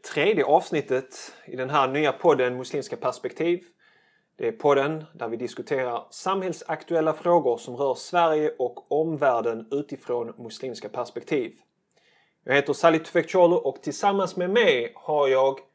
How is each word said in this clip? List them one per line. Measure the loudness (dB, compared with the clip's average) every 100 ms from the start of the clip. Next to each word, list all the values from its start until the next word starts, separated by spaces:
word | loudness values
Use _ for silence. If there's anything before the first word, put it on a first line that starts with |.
| -6
tredje | 0 2 2 4
avsnittet | 2 2 -4 0 -2 -2 -16 -18 -20 -14
i | -8
den | -2
här | 0 0
nya | 2 0
podden | 2 4 4 2 -2
Muslimska | -6 -6 -6 -6
perspektiv. | -6 -4 -10 -4 -2 -2 -4 _ _ _ _ _ _ _
Det | -6
är |
podden | 0 2 4 2 -4 -12
där | -10 -8
vi | -6
diskuterar | -8 -10 -6 -4 -2 -6 -10
samhällsaktuella | -8 -4 -2 -4 -8 -8 -10 -4 0 0
frågor | -2 2 4 4 -2
som | -6 -4
rör | -2 -2
Sverige | -2 2 2 2 0 -2
och | -4 -4 _
omvärlden | -2 0 2 2 2 0 -4 -6
utifrån | -6 -6 -12 -6 -6 -6 -12
muslimska | -16 -12 -10 -10 -10
perspektiv. | -8 -8 -10 -4 -2 -2 -10 _ _ _ _ _ _ _ _
Jag | 0 2
heter | 2
Salih | 4 4 4
Tufekcioglu | 0 -2 2 4 6 4
och | 0 -4
tillsammans | -8 -2 0 0 -2 -4
med | 0
mig | 2 4 2 -2 -10
har | -4 0 2
jag | 4 2 0 -14